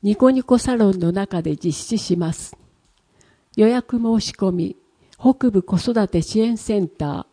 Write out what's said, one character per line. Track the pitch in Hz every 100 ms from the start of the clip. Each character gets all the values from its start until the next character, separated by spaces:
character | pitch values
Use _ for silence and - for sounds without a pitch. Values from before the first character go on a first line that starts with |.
ニ | 202
コ | 208 254
ニ | 262
コ | 247 247
サ | - 247
ロ | 208
ン | 185
の | 170
中 | 180 196 180
で | 160 151
実 | 180
施 | 151 - 226
し | - 175
ま | 165
す。 | 165 - - _ _ _ _ _ _ _ _ _ -
予 | 214
約 | 247 240 240
申 | 233 226
し | -
込 | - 190
み、 | 180 165 - _ _ _ _
北 | 247 262 247
部 | 202
子 | 180 180
育 | - 226 202
て | 170
支 | 165 220
援 | 226 226
セ | - 208
ン | 175
タ | _ 147
ー。 | 107 -